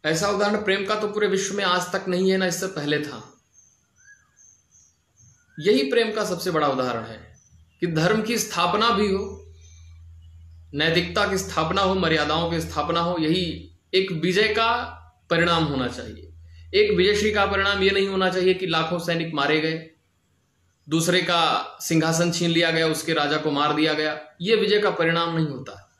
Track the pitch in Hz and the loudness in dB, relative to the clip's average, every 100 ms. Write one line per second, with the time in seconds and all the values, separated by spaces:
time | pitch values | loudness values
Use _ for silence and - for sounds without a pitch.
0 | 156 160 202 202 208 208 - 196 190 208 | 0 0 0 0 0 0 0 -2 0 -2
1 | 208 208 208 190 - 202 190 180 180 190 | -2 -2 0 0 -2 -2 0 0 -2 -6
2 | 190 180 190 190 185 170 190 160 147 147 | -2 0 2 2 0 -2 -6 -4 -2 -2
3 | 147 120 - _ _ _ _ _ _ _ | -2 -10 -16 _ _ _ _ _ _ _
4 | - - _ _ _ _ _ _ _ _ | -20 -20 _ _ _ _ _ _ _ _
5 | _ _ _ _ _ - 160 247 269 240 | _ _ _ _ _ -4 2 2 2 0
6 | 220 214 185 170 185 160 147 131 127 117 | 0 -2 -4 -4 -2 0 0 0 -2 -4
7 | 113 110 - - _ - _ _ 170 156 | -8 -16 -20 -20 _ -20 _ _ -2 2
8 | 170 220 220 233 - - 180 208 226 190 | 2 2 0 -2 -2 -2 0 2 2 2
9 | 208 190 220 - - - - - - - | 2 0 -4 -12 -18 -20 -20 -20 -20 -20
10 | - - - - - - - 143 160 165 | -20 -20 -20 -20 -20 -20 -10 -2 2 2
11 | 170 214 202 190 - - 160 185 190 190 | 0 -2 0 -2 -2 -2 0 0 2 2
12 | 165 160 147 156 170 165 160 156 147 170 | 2 2 2 0 0 -2 -4 -4 -2 0
13 | 170 180 156 180 170 - - _ _ 190 | 0 0 0 0 -2 -8 -14 _ _ 0
14 | 190 165 170 180 220 214 226 240 - - | 0 -2 0 2 2 2 0 0 -4 -14
15 | - _ _ 170 175 165 156 135 123 120 | -20 _ _ 2 2 2 0 0 -4 -6
16 | 107 - - - - - - 190 208 175 | -12 -14 -20 -20 -20 -20 -2 2 4 4
17 | 190 208 214 208 196 196 196 196 190 196 | 4 4 0 2 0 2 0 2 2 2
18 | 196 190 185 185 185 185 180 165 165 175 | 0 0 0 2 2 0 0 -2 0 -4
19 | 170 165 160 151 143 156 156 160 160 _ | -2 -2 -2 -2 2 2 0 -4 -10 _
20 | _ _ _ _ _ _ _ _ - 160 | _ _ _ _ _ _ _ _ -4 -2
21 | 165 180 170 170 160 120 - - - 165 | 2 0 2 2 2 0 -4 -10 0 2
22 | 160 165 175 170 170 165 165 160 160 151 | 2 2 0 0 0 2 2 2 0 -2
23 | - 151 147 151 151 143 151 151 156 151 | -2 0 0 0 0 0 0 2 2 2
24 | 156 151 - _ 180 220 190 208 202 170 | -2 -4 -12 _ 0 2 4 2 2 2
25 | 165 165 170 165 151 135 - - - | 0 2 0 0 -2 -4 -12 -16 -20